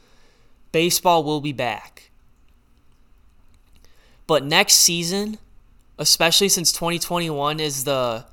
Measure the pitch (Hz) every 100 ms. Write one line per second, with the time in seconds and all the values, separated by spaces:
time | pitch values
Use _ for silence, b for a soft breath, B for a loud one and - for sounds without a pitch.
0 | b b b b b b - 160 175 -
1 | 185 170 147 151 147 127 123 104 - -
2 | - _ _ _ _ _ _ _ _ _
3 | _ _ _ _ - _ _ - b b
4 | b b - 151 139 170 208 - - 170
5 | 170 196 214 214 - - _ _ _ -
6 | 156 - 165 165 196 180 165 - 170 170
7 | - 175 170 143 143 156 156 139 131 135
8 | 123 113 -